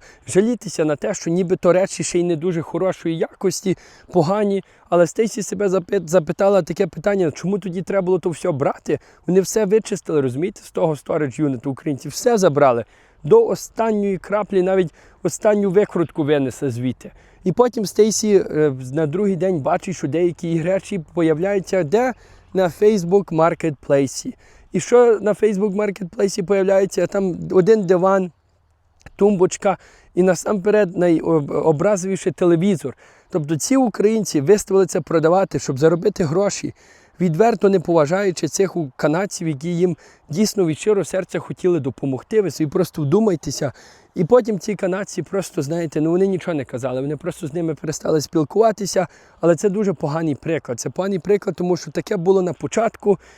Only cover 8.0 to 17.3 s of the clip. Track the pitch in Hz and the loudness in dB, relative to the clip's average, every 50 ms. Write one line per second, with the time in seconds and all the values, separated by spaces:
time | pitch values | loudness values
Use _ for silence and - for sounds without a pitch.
8 | 185 175 185 175 - 185 156 - - 180 160 127 135 180 - - - - 156 - | 0 0 0 0 0 -4 -4 -4 -4 -4 -2 0 -2 -2 -2 -4 -4 -4 -4 -4
9 | - - _ _ _ - 175 190 185 - - 233 220 185 202 226 196 - 208 165 | -4 -8 _ _ _ 0 2 2 2 2 0 -2 2 2 2 2 0 -2 -6 -8
10 | - - 165 147 135 127 120 139 170 208 208 - - - - - 185 160 151 135 | -4 -2 0 0 0 0 -2 -4 -4 -6 -6 -10 -18 -12 -4 -2 0 0 -2 -2
11 | - - - 160 151 139 117 - 156 143 131 120 - 139 135 - - 160 143 120 | -4 -4 -2 -2 -2 -4 -2 -2 -2 -2 -2 -4 -6 -8 -8 -6 -6 -6 -6 -6
12 | - 147 - - - 247 240 214 190 165 139 143 143 135 120 117 110 - _ _ | -8 -10 -10 -4 0 0 2 4 4 2 4 4 4 4 4 2 -2 -8 _ _
13 | _ _ _ _ - 143 202 226 - - 196 - - - _ - 220 226 220 208 | _ _ _ _ 2 4 6 6 6 4 0 -4 -8 -8 _ -2 -2 0 0 0
14 | 202 202 190 175 - - 196 214 208 - 202 185 180 185 190 196 190 156 - _ | -2 -2 -4 -4 -4 -4 -4 -4 -2 -2 0 0 2 2 2 2 0 0 -4 _
15 | - - _ _ - 175 - - - 220 208 208 202 196 170 202 208 - - 180 | -20 -20 _ _ -6 -6 -4 0 2 2 2 2 2 2 2 2 2 2 0 -2
16 | 170 - - - 151 139 151 143 135 127 - - 147 139 113 120 123 127 120 - | -2 -2 -2 -2 0 2 2 2 0 -2 -4 -4 -4 -4 -4 -4 -4 -4 -6 -6
17 | - 202 - - _ _ | -10 -20 -20 -20 _ _